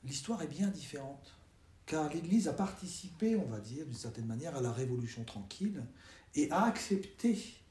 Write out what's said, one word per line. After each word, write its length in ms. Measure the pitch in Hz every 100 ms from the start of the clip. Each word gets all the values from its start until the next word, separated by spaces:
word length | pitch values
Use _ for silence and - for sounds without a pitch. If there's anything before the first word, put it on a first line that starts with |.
l'histoire 380 | 131 - - 220
est 40 | 156
bien 200 | 147 196
différente, 680 | - - 143 135 139 - - - - - - -
car 280 | 156 151
l'Église 340 | 160 170 220 170
a 60 |
participé, 800 | 139 190 - 185 - - - 220 226
on 140 | 135
va 100 | 110
dire, 260 | 104 135 151
d'une 100 | 117
certaine 320 | 120 117 113
manière, 280 | 113 160 143
à 60 |
la 100 | 123
Révolution 520 | 117 127 123 117 117
tranquille, 600 | 117 107 98 - 202 196 120 - - - - -
et 140 | 147
a 120 | 165
accepté 960 | 226 - - 196 - - 233 202 - - -